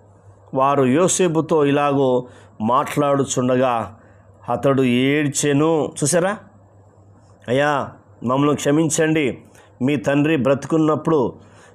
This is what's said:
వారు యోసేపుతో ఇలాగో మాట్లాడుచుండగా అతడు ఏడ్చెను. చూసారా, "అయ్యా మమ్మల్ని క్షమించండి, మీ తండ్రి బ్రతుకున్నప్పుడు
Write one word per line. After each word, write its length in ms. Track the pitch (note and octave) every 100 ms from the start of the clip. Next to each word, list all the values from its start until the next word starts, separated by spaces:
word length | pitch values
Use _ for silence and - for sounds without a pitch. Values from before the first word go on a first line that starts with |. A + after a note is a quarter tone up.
| - - - - -
వారు 300 | C3 C3+ C#3
యోసేపుతో 800 | B2+ C#3+ F3+ - F#3 D#3 D#3 D#3+ C#3+
ఇలాగో 640 | C#3+ C#3+ C#3 C3 B2 B2 - - -
మాట్లాడుచుండగా 1400 | A2 B2+ D3 C#3+ C#3+ C#3 C3 C3+ B2+ B2+ C3 A#2 G2+ - - - - - -
అతడు 340 | A#2+ C#3 C3+
ఏడ్చెను. 1080 | C3 A#2+ C3 D3 D3 C3 D3 C#3+ D#3+ D#3+ C3 -
చూసారా, 340 | C#3+ F3 F#3 G#3+ - - - - - - - - - - -
"అయ్యా 420 | C3 D3 C#3 A2+ - - -
మమ్మల్ని 320 | A2+ C3+ D3 C3+
క్షమించండి, 800 | D3 D3+ D#3+ D#3+ D#3 D#3+ C3 - - - - -
మీ 140 | C3 D3
తండ్రి 420 | C#3+ C#3+ D3 D#3+
బ్రతుకున్నప్పుడు 1040 | B2+ C3+ - D#3+ D#3 D3+ D#3+ D#3 G#2 - - - -